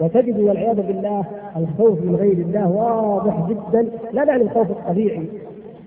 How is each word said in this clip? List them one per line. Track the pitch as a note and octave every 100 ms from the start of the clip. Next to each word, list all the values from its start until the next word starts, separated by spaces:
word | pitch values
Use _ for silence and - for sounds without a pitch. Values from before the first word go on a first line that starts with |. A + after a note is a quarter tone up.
وتجد | E3 A3+ A#3+ G#3+
والعياذ | G#3 E3+ A3 G#3 F#3
بالله | F#3+ G#3 G3+ F3+ - - E3
الخوف | D#3+ - A3+ F#3
من | F3+ F3
غير | G3+
الله | F3 E3+ G#3 F3+
واضح | G3+ A#3 A3+ G#3+ G3 G3+ E3+ E3+
جدًا. | G#3+ - A3+ A3 - -
لا | A#3+
نعني | D4+ C4
الخوف | G#3 A3+ F#3+
الطبيعي، | G3+ - F3 G#3 E3 D#3+ G#3 - - - -